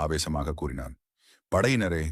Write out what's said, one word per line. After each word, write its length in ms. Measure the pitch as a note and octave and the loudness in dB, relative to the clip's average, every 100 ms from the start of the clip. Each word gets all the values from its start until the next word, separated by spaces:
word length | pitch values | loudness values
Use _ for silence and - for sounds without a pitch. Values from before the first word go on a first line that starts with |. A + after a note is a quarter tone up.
ஆவேசமாக 540 | D#2 D#2 D#2 D2+ D2 D2 | 0 0 -2 -2 -2 -4
கூறினார். 320 | C#2+ C2 B1+ - _ _ _ _ - | -4 -6 -10 -14 _ _ _ _ 0
"படையினரே, 520 | F#2 A#2 B2+ F#2 E2 D#2 | 2 4 4 2 0 -2